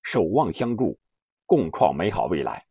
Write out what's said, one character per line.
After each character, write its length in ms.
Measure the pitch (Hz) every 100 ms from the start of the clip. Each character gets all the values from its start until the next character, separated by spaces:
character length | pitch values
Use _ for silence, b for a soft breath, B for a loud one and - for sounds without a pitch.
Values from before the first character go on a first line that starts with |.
守 220 | - 127
望 280 | 85 120 110
相 240 | - 120 113
助， 220 | 117 - _ _ _ _ -
共 240 | 170 85
创 240 | - 80 69
美 140 | 98
好 160 | 101 65
未 160 | 82
来。 240 | 60 52 _